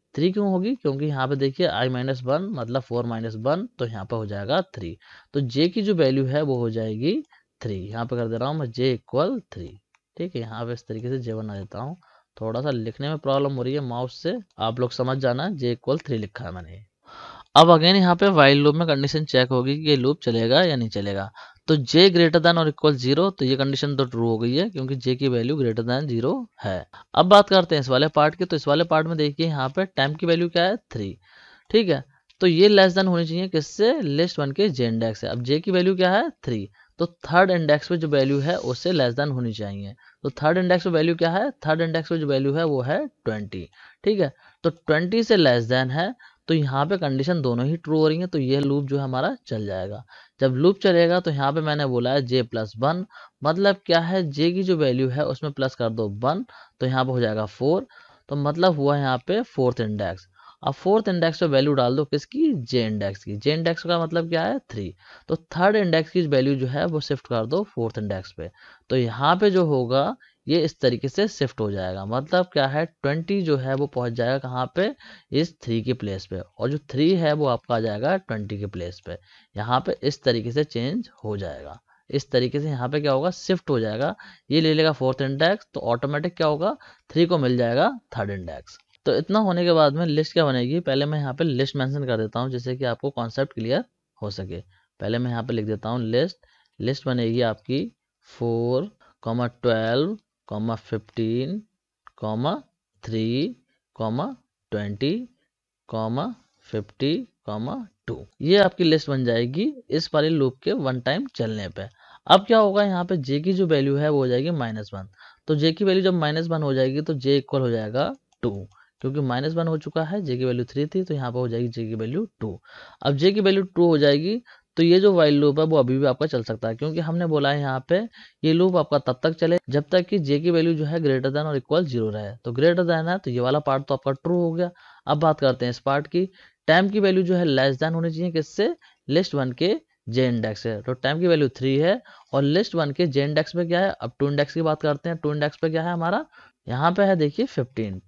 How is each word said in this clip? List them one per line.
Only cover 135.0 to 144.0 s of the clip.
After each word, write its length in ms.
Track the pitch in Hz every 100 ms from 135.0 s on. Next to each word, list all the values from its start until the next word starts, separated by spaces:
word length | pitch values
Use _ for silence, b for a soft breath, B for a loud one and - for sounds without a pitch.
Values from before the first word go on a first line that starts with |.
| -
अब 140 | 151
बात 200 | 160 151
करते 260 | 139 127 123
हैं 40 |
इस 80 | 123
पार्ट 260 | - 143 143
की। 220 | 170 185 b b b -
टाइम 200 | 165 196
की 100 | 208
वैल्यू 220 | 196 185
जो 100 | 180
है 100 | 180
लेस 340 | 170 131 135 131
देन 160 | 156
होनी 160 | 165 165
चाहिए 200 | 160 180
किससे? 420 | 160 151 - 220 339 b b -
लिस्ट 260 | 151 190
वन 180 | 143 127
के 200 | 123 175 311 - _ -
J 80 | 117 127
इंडेक्स 340 | 120 110 104
से। 200 | 117 107
तो 100 | 117
टाइम 260 | 127 135 156
की 60 | 180
वैल्यू 220 | 160 139
थ्री 260 | - 131 135
है 220 | 165 233 B B _
और 100 | 135
लिस्ट 320 | 139 160 226
वन 180 | 170 147
के 140 | 135 175
J 80 | 135
इंडेक्स 380 | 143 151 156 170
पे 80 | 170
क्या 140 | 175
है? 100 | 196
अब 200 | -